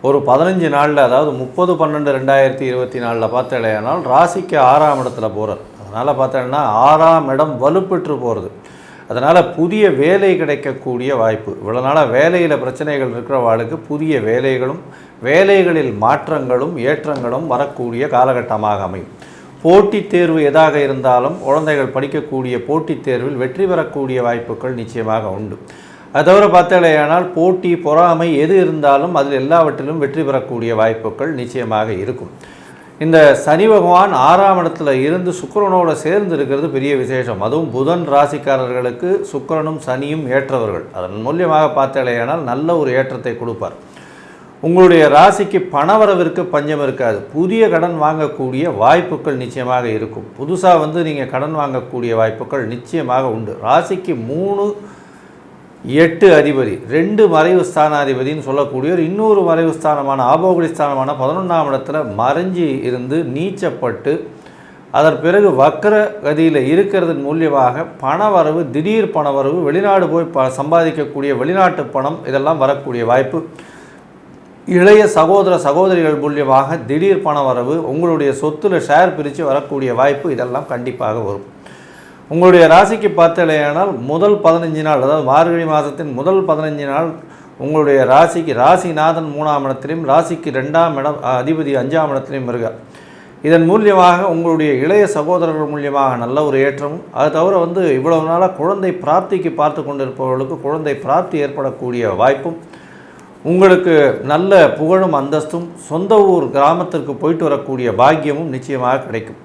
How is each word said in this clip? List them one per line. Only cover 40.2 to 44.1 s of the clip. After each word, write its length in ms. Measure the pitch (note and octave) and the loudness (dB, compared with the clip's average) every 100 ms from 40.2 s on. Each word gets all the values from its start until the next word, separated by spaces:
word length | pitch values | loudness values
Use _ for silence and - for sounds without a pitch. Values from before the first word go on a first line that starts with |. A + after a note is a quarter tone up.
| C3+ | -2
ஏற்றவர்கள். 560 | C3+ C3+ C3+ A2 F2 - | -2 -2 -4 -4 -6 -10
அதன் 320 | F#2 F2+ G2+ A#2 | -10 -10 -8 -6
மூலியமாக, 440 | E3 F3 D#3 D3+ C#3 | -2 0 2 2 0
பார்த்தீங்களேயானால், 640 | C3+ C3+ B2 A#2+ A#2 E3 | -2 -2 -2 -2 -4 -4
நல்ல 360 | C3 B2+ D#3 E3+ | -4 -4 -2 0
ஒரு 140 | C#3 | 0
ஏற்றத்தை 480 | B2+ C3+ B2+ B2 A2+ | -2 -2 -6 -8 -8
கொடுப்பார். 540 | A#2 A2 F2+ - - - - | -8 -8 -10 -12 -20 -20 -20